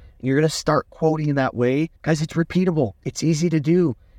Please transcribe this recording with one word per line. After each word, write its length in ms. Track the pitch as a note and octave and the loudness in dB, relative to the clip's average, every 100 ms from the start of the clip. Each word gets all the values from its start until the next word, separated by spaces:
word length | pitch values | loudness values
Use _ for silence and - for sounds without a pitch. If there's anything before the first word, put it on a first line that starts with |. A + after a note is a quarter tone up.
| - - | -20 -10
You're 140 | B2+ C3+ | -2 2
gonna 120 | D#3 | 0
start 400 | - - D3 - | 0 0 -2 -2
quoting 400 | - D#3+ D#3 D3 | -2 -2 0 -2
in 60 | C#3 | 0
that 180 | C3 | -2
way. 360 | - B2 C3+ D#3+ - | 0 0 0 -2 -6
Guys, 220 | - D#3 | -2 -2
it's 100 | D#3 | 0
repeatable. 600 | E3 E3+ F3+ F#3 D#3 A#2+ - | -2 -2 0 0 0 -2 -4
It's 180 | - - | -10 -4
easy 280 | D3+ D#3 F3 | -2 0 0
to 100 | D#3 | 0
do. 340 | C#3+ F3 E3+ A2+ - | 2 2 2 -2 -12